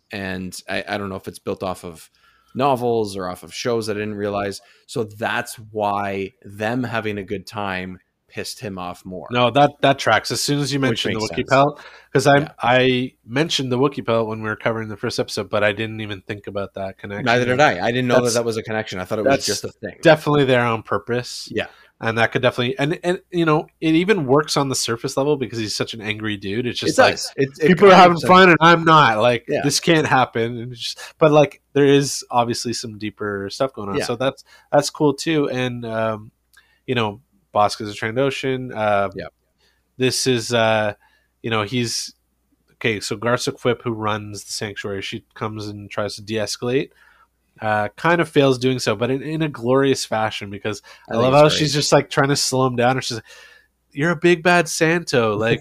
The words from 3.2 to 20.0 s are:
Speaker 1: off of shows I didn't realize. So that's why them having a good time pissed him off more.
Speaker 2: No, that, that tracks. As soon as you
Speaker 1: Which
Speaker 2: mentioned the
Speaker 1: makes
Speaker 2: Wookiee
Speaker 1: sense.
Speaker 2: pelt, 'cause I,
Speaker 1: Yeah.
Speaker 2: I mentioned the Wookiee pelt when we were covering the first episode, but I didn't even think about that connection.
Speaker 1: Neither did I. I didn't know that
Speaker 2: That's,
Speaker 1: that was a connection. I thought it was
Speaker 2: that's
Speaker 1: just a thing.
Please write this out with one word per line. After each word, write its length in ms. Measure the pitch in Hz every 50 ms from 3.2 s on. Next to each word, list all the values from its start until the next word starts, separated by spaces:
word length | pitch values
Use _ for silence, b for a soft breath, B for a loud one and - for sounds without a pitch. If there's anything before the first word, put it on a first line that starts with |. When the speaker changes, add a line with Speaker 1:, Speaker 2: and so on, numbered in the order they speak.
| 92
Speaker 1:
off 160 | 90 90 - -
of 100 | 85 -
shows 360 | - - 123 117 117 107 110
I 40 | 101
didn't 220 | 104 107 107 107
realize. 460 | 101 104 104 101 101 101 101 98 - b b b b b
So 160 | - - 131 113
that's 520 | 104 104 104 110 104 107 120 120 - - - 110 107
why 640 | 107 107 104 101 101 101 101 101 98 98 95 92 - _ -
them 400 | 101 101 101 107 107 120 131 123
having 340 | 113 117 113 107 107 101
a 60 | 104 95
good 220 | 87 104 95 87
time 540 | - - 104 101 98 92 92 92 92 90 92 _ _ _ _ _ _
pissed 300 | - 107 95 - - -
him 180 | 110 104 95
off 280 | 90 90 87 87 - -
more. 200 | 98 92 87 76 -
Speaker 2:
No, 180 | 117 123 123 120
that, 200 | 110 139 147 147 - _
that 160 | - 139 135 135
tracks. 320 | - 123 110 101 - -
As 100 | 127 113 -
soon 160 | - 143 143
as 140 | 147 123 143
you 60 | 139
Speaker 1:
Which 80 | 135 127 113 - -
Speaker 2:
mentioned 100 | 110 113
the 40 | 110
Speaker 1:
makes 120 | 107 110
Speaker 2:
Wookiee 40 | -
Speaker 1:
sense. 120 | 123 123 -
Speaker 2:
pelt, 320 | 135 135 143 147 147 B B B B B B B
'cause 160 | - 135 131
I, 120 | 143 143 143
Speaker 1:
Yeah. 120 | 147 151 - -
Speaker 2:
I 520 | - 120 127 127 127 131 127 123 127 131 - _ _
mentioned 460 | 107 117 139 160 170 - - 135 127
the 60 | 123
Wookiee 280 | 120 135 147 139 - 101
pelt 220 | - 113 113 113
when 140 | 110 110 110
we 80 | 110 107
were 80 | 107
covering 320 | - - 120 113 113 110 107
the 80 | 107
first 200 | - - 120 -
episode, 320 | - 117 - - 113 104 95
but 140 | - 104 101
I 80 | 107
didn't 300 | 104 104 113 110 110 110
even 200 | 110 104 104 95
think 240 | - - 110 101 -
about 280 | 110 98 101 98 95 -
that 240 | 101 98 95 95
connection. 260 | - - 101 101 - -
Speaker 1:
Neither 200 | 120 120 123 123
did 160 | 123 127 127
I. 180 | 151 143 101 87 95
I 60 | 117
didn't 160 | 120 127 127 123
know 60 | 120
that 80 | 123 123
Speaker 2:
That's, 100 | 120 110
Speaker 1:
that 100 | 120 117
was 140 | 117 110
a 60 | 110 104
connection. 360 | 113 110 110 110 - 107 92
I 60 | 90
thought 140 | - 117 107
it 60 | 104
was 60 | 135 139
Speaker 2:
that's 120 | 135 -
Speaker 1:
just 180 | - 101 - -
a 60 | 104
thing. 300 | - _ - 98 - -